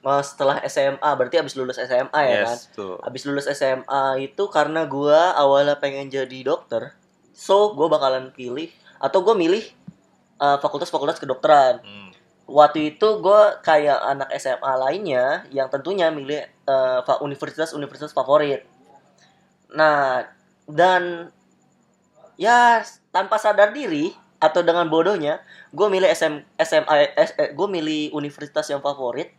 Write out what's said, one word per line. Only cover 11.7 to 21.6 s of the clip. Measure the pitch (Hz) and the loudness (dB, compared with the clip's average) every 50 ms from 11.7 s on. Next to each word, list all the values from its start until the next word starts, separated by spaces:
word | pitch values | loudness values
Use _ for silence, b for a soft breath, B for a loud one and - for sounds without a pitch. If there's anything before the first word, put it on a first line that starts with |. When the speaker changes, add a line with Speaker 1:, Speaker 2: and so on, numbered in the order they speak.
| 120 117 - | 2 -2 -6
Speaker 2:
Hmm. | 101 101 101 98 92 90 _ _ _ _ _ _ - | -20 -20 -20 -20 -20 -20 _ _ _ _ _ _ 0
Speaker 1:
Waktu | 127 147 147 147 - 156 151 151 151 | 4 4 4 6 4 -2 -4 -4 -2
itu | _ 214 214 214 208 | _ 0 0 0 2
gua | 160 190 202 214 208 202 - - | 2 4 6 6 6 4 2 -2
kayak | - - 156 151 147 147 139 - | 0 2 2 4 4 2 0 0
anak | - 123 139 139 135 - - | 0 -4 -4 -4 -6 -8 -8
S | 139 - 135 | -6 -4 -4
M | 123 - - | -4 -4 -2
A | 135 131 131 131 135 | -2 -2 0 -2 -2
lainnya | 156 196 214 170 135 123 123 135 156 180 - - - | -2 -4 -4 -2 0 0 0 0 -2 -4 -6 -8 -6
yang | 139 135 127 | -4 -4 -4
tentunya | - 139 131 165 196 196 170 160 | -6 -6 -6 -6 -2 0 0 0
milih, | 156 147 139 135 147 147 - - | -2 -4 -6 -6 -6 -8 -8 -12
eh, | _ _ _ - 135 131 131 127 127 127 123 | _ _ _ 0 0 2 2 2 0 -2 0
fa-, | - 131 - | 0 -2 -2
universitas-universitas | 147 143 139 - 151 - - 156 160 160 - 147 143 139 143 131 147 151 | -2 -6 -6 -8 -10 -10 -6 -6 -6 -6 -6 -10 -10 -10 -12 -14 -14 -6
favorit. | - 143 127 127 143 151 147 143 139 120 - _ _ _ _ _ _ _ _ _ _ b b b b b b _ _ _ _ _ | -4 -4 0 2 2 2 2 2 -2 -6 -8 _ _ _ _ _ _ _ _ _ _ b b b b b b _ _ _ _ _
Nah, | - 151 156 156 147 143 139 131 127 127 - - _ _ _ _ _ _ _ | 0 2 2 4 4 2 0 0 -2 -4 -4 -8 _ _ _ _ _ _ _
dan | - 151 156 175 185 185 180 175 175 175 170 170 - _ _ _ _ _ _ | -6 0 2 4 4 4 2 0 -2 -8 -10 -12 -18 _ _ _ _ _ _